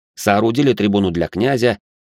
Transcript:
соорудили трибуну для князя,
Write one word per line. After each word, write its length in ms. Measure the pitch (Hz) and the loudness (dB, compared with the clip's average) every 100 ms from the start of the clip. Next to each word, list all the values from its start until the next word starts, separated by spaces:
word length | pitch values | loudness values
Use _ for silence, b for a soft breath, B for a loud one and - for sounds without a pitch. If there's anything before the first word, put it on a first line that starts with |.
| _ - | _ -6
соорудили 580 | 104 101 113 117 139 | 0 0 0 0 0
трибуну 380 | 107 104 101 95 | 2 0 0 0
для 160 | 85 80 | -2 -4
князя, 500 | 90 127 131 120 104 _ _ _ | -2 -2 0 0 -2 _ _ _